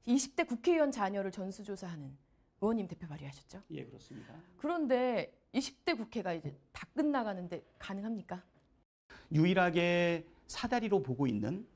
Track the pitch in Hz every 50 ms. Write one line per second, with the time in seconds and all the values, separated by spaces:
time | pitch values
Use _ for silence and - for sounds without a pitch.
0 | _ 233 240 277 - - _ - 330 330 247 233 - 349 349 330 302 285 269 233
1 | 208 190 202 202 196 196 185 202 190 190 190 - 208 202 196 190 196 180 170 156
2 | 143 135 139 - _ _ _ _ _ _ _ _ 196 214 226 233 196 175 165 -
3 | - 160 147 - 143 139 139 - - _ - 190 196 _ 160 143 127 - 135 127
4 | - - 139 135 110 - - 160 - - - - - 294 349 339 311 247 254 247
5 | 254 254 240 196 - - _ _ _ _ - 247 269 - - _ _ - 330 220
6 | 220 - - 240 190 190 170 165 - 143 139 - _ _ _ - - _ _ 277
7 | 302 302 285 262 233 214 196 185 175 175 175 151 - _ _ _ - - 196 196
8 | 202 226 233 208 - - 180 185 - _ _ _ _ _ _ _ _ _ _ _
9 | _ _ - - - - - 151 160 180 190 190 180 180 160 175 170 175 175 175
10 | 175 170 170 165 156 - - - _ - - - - 233 254 240 226 214 202 190
11 | - 131 127 120 143 131 107 104 104 113 160 196 233 - _